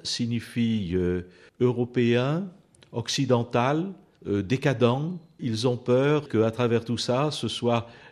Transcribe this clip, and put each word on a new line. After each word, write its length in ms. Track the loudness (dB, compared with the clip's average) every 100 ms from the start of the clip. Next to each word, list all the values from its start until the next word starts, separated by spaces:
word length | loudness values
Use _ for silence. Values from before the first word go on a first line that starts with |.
signifie, 880 | -8 -4 -2 -2 -4 -2 0 0 0
euh, 280 | 0 0 -2 -6 -18 -20 _
européen, 880 | 0 0 -2 2 2 2 0 -2 -6 -12 _ _ -12
occidental, 1000 | -8 -6 -2 2 2 2 0 0 0 -4 -8 _ _ -4
euh, 160 | -4
décadent. 760 | -2 0 0 2 2 2 -4 -8 -14 -8
Ils 300 | -4 0 0
ont 80 | 0
peur 500 | 2 2 4 0 0
qu'à 240 | 2 2
travers 320 | 2 2 2
tout 140 | 0 -4
ça, 340 | 0 0 0
ce 160 | -2 -6
soit 400 | -2 0 0 -2 -16 -20